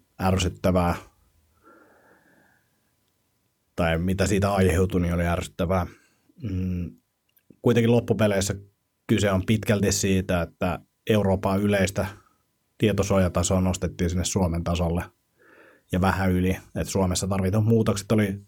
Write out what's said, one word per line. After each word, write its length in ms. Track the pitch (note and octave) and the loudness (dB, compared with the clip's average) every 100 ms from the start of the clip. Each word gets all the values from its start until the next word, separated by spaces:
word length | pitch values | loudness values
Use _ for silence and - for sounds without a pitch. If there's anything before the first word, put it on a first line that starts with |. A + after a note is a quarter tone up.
| _ - | _ -4
ärsyttävää. 720 | F#2+ F#2 F#2 - F#2+ F#2 F2 - - _ _ _ _ _ _ - _ _ _ _ _ _ _ _ _ _ _ _ _ _ _ _ _ _ _ - | 0 0 2 0 2 2 2 0 -8 _ _ _ _ _ _ -20 _ _ _ _ _ _ _ _ _ _ _ _ _ _ _ _ _ _ _ -4
Tai 220 | E2+ E2 | 0 0
mitä 300 | F2+ F#2 F#2 | 0 0 0
siitä 260 | G#2 G2 | 0 0
aiheutui, 480 | G2 F#2+ F2 F#2 F#2 | 2 2 2 0 0
niin 120 | F2 | 0
oli 140 | E2+ F2 | 0 0
ärsyttävää. 600 | F2 - - F2+ F#2 F#2 - _ _ _ - | -2 -4 -6 -2 -2 -4 -10 _ _ _ -14
Mm, 480 | A#2 F#2 F#2 F2+ E2+ - _ _ _ _ _ _ | -8 -4 -4 -4 -8 -12 _ _ _ _ _ _
kuitenkin 300 | A#2 A#2 A#2 | 0 2 4
loppupeleissä 640 | A#2 A#2 G#2 G#2+ G2 G2 G2+ - _ _ _ - | 2 2 0 2 2 -2 -4 -12 _ _ _ -2
kyse 240 | A2 G2 | 0 2
on 140 | F#2+ - | 0 0
pitkälti 460 | G#2+ G#2 G#2 G2 | -2 0 0 0
siitä, 500 | F#2 G2 F#2+ F#2+ F2+ | 0 0 0 0 -2
että 380 | E2 - F#2 D#2 - _ - | -4 -4 -4 -4 -10 _ -2
Euroopan 520 | G#2+ G2 F#2+ G2 G2 | 0 2 0 0 0
yleistä 460 | G#2 G2+ F#2+ - F#2+ - _ _ _ _ _ - | 2 2 0 -2 -6 -10 _ _ _ _ _ -2
tietosuojatasoa 840 | A2 G2 G2 G2 F#2 F2+ F2 F#2 | 0 0 0 2 2 0 0 0
nostettiin 480 | F#2 F2+ F2 - F2 | 0 -2 -4 -4 -2
sinne 160 | F2+ E2+ | -2 -2
Suomen 380 | G#2 F2+ E2+ | -2 -2 -2
tasolle 400 | E2+ F2 E2+ E2+ - _ _ _ _ - - _ _ | -2 -2 -2 -4 -6 _ _ _ _ -20 -20 _ _
ja 100 | F2+ | -2
vähän 300 | F#2+ F#2+ F#2+ | 0 0 0
yli. 260 | F2+ F2+ F#2 - - | 0 0 -2 -8 -8
Et 120 | E2 | -4
Suomessa 400 | G2 F#2 F2+ F#2+ | -2 0 -2 -4
tarvitut 380 | F#2+ F#2+ A2 G#2+ | -2 0 0 2
muutokset 460 | A2+ A2 G2+ - | 2 2 -2 0
oli 300 | A2 G2+ G2+ | 0 0 -2